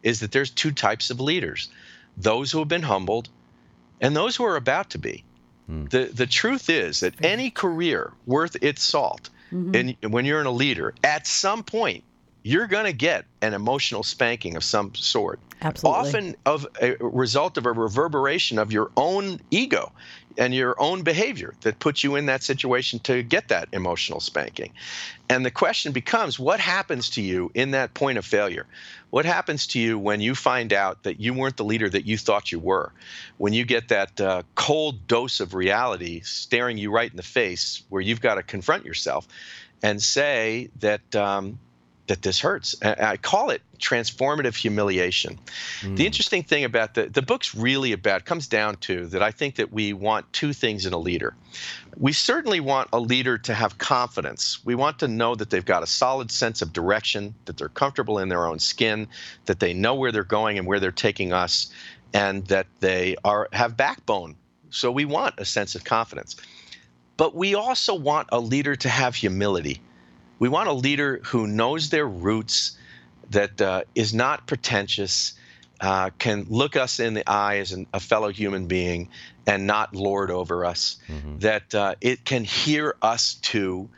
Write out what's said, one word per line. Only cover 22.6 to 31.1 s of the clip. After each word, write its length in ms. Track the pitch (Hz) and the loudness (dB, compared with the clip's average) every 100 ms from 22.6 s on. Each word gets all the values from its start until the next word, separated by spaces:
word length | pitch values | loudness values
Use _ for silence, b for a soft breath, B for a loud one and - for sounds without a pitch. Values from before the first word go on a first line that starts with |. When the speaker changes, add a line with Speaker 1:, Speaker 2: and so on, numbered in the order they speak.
| 131 123 127 117 | 2 0 0 -2
Speaker 1:
to 220 | - 123 | 0 0
get 260 | 120 160 - | 2 0 2
that 180 | 90 - | 0 0
emotional 460 | 95 90 85 - 73 | -4 -2 -2 -2 -4
spanking. 500 | - - 62 - - B B B B B - | -4 -4 -4 -8 -12 B B B B B 0
And 160 | 127 127 | 0 0
the 60 | |
question 400 | - 170 - 151 | 2 2 2 -2
becomes, 480 | 127 - 226 185 - | -4 0 0 0 0
what 200 | 131 214 | 0 0
happens 480 | - 185 185 135 117 | 0 -2 -2 -4 -4
to 100 | - | -4
you 300 | 98 92 90 | -2 -2 -2
in 180 | 113 135 | -2 0
that 220 | 135 120 | 0 -2
point 240 | - 139 117 | 0 0 0
of 80 | - | 0
failure? 400 | 104 101 85 - B B B B | 2 2 -2 -10 B B B B
What 160 | 127 160 | 0 2
happens 420 | 175 175 151 - | 0 0 -4 -2
to 120 | 127 | 0
you 200 | 113 110 | 0 2
when 220 | 101 104 | 0 0
you 120 | 110 | 0
find 380 | 135 - 127 113 | 0 0 0 2
out 320 | 101 95 85 | 2 2 -2
that 160 | 98 | -6